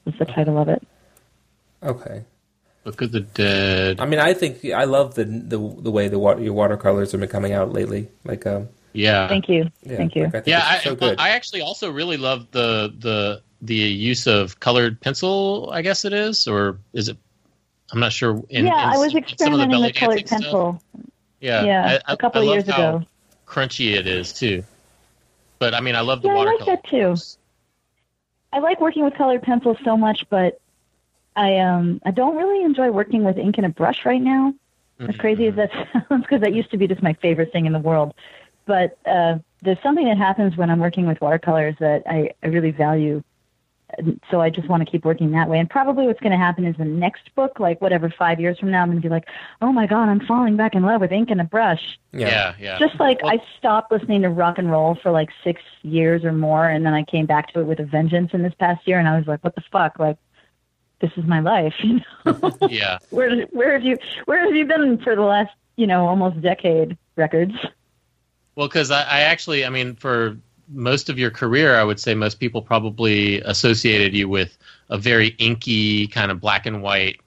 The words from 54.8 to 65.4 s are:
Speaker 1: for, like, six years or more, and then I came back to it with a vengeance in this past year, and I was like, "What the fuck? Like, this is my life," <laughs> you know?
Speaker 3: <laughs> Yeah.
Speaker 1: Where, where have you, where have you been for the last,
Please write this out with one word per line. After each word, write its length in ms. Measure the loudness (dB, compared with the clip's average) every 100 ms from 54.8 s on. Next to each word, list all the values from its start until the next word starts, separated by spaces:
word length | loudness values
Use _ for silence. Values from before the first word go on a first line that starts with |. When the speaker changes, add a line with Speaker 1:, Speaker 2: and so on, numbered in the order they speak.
| 2 0
Speaker 1:
for, 140 | 0
like, 200 | 0 0 -4
six 180 | -6 -6 -8 -16
years 420 | -4 2 2 2
or 80 | 0
more, 360 | 0 2 2 2
and 180 | 2 2
then 80 |
I 80 | 0
came 240 | 0 -2 0
back 260 | 0 0
to 60 | -4
it 40 |
with 160 | -2 -2
a 40 |
vengeance 480 | -2 0 2 2 0
in 100 | -2
this 100 | -2
past 320 | 0 0 0 0
year, 140 | 2
and 80 | 4
I 100 | 2
was 80 | 0
like, 160 | -2
"What 140 | -4 -6
the 60 | -4
fuck? 260 | 0 0 0
Like, 200 | -2 -2 _ _ _ _ _ _ _ -6
this 100 | -4 -2
is 80 |
my 160 | 0 2
life," 340 | 2 2 0 0
<laughs> 40 |
you 180 | 0 0 -2 -6
know? 280 | -2 0 -2 0
Speaker 3:
<laughs> 120 | 0
Yeah. 300 | 2 0 -2 -4
Speaker 1:
Where, 320 | -2 0 0 -2
where 260 | 0 2
have 100 | 2
you, 160 | 0 -2 -4 -10 -2
where 180 | 0
have 100 | 2
you 120 | 2 2
been 320 | 2 2 0
for 180 | 0 2
the 60 |
last, 300 | 2 2